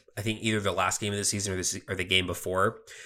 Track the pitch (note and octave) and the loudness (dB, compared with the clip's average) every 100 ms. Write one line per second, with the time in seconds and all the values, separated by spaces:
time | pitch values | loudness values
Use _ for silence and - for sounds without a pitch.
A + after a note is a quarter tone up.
0 | - - A2 G#2+ A2 G#2+ G2 F2+ F2+ - | -16 -6 -4 0 2 2 2 2 0 0
1 | G#2 G2+ G2 G#2 G2 F#2 F2+ F#2+ - F#2 | -2 0 0 0 -2 -2 -2 -4 -6 -4
2 | F2+ F#2 F2+ F2 F2+ F#2 G#2 - - - | 2 2 2 -4 -2 2 2 0 -14 -18